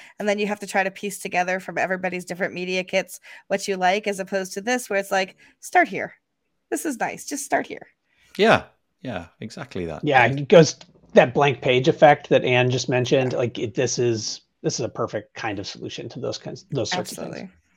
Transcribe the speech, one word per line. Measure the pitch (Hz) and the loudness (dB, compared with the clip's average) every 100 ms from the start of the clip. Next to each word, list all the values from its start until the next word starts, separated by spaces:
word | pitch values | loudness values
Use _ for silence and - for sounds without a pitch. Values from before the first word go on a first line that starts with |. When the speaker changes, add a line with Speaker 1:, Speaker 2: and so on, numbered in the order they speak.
| - - | -20 -8
Speaker 1:
And | 208 | -2
then | 208 | 0
you | 208 | -2
have | 208 | -4
to | 196 | -4
try | 202 | -2
to | 190 | -2
piece | 190 202 190 | -4 -10 -8
together | 196 185 180 185 | -6 -2 -2 -2
from | 185 170 | -6 -4
everybody's | 147 185 185 180 | -2 -2 -4 -6
different | 180 175 185 | -8 -6 -6
media | 180 180 185 | -6 -4 -4
kits | 185 190 180 - - - - | -2 -4 -4 -10 -20 -18 -6
what | 196 202 | -6 -4
you | 190 | 0
like, | 180 202 208 | 2 2 -2
as | 190 | -6
opposed | 190 196 185 | -4 -4 -4
to | 202 | -8
this | 202 247 247 | -4 -4 -2
where | 196 | -4
it's | 196 | 0
like, | 196 190 - _ _ | -2 -2 -8 _ _
"Start | - 370 294 | -2 2 2
here. | 185 104 - _ _ _ _ - | 0 -8 -12 _ _ _ _ -10
This | 320 | -6
is | 339 233 | -4 -4
nice. | 185 - | -6 -6
Just | - 285 | -10 -10
start | - - - | -4 -4 -4
here." | - - _ _ _ _ - | -12 -16 _ _ _ _ 2
Speaker 2:
Yeah. | 214 131 - _ _ _ | 4 4 2 _ _ _
Yeah, | - 98 87 - | -10 -10 -10 -14
exactly | 110 - 82 98 85 | -14 -14 -12 -8 -6
that. | 76 | -6
Speaker 3:
Yeah, | 151 131 117 | 2 4 4
Speaker 2:
Yeah. | 139 | 2
Speaker 3:
it | 143 | 6
goes | 180 156 - - _ _ | 8 8 4 -16 _ _
that | - 151 | 4 4
blank | 120 143 131 | 4 2 2
page | - 147 143 | 2 2 4
effect | 156 151 147 - | 6 8 6 4
that | 113 | 2
Anne | - 123 123 | 4 2 2
just | 127 - | 0 0
mentioned. | 127 123 139 127 | -2 2 2 2
Speaker 1:
Yeah. | - | -2
Speaker 3:
Like, | 123 - | -4 -4
it, | 113 | -8
this | 127 123 - | -4 -2 0
is, | 120 113 107 - _ _ | 0 -2 -4 -12 _ _
this | - | -6
is | - | -4
a | 117 | -6
perfect | - 113 110 - | -6 -6 -6 -10
kind | - 117 101 | -10 -8 -8
of | 92 | -10
solution | 117 107 - 123 | -10 -12 -12 -12
to | - | -10
those | 120 117 | -8 -8
kinds, | - 143 - | -12 -16 -8
those | 139 104 | -6 -4
sorts | 180 180 | -6 -8
of | - | -10
things. | - | -12
Speaker 1:
Absolutely. | - 185 _ _ | -12 -14 _ _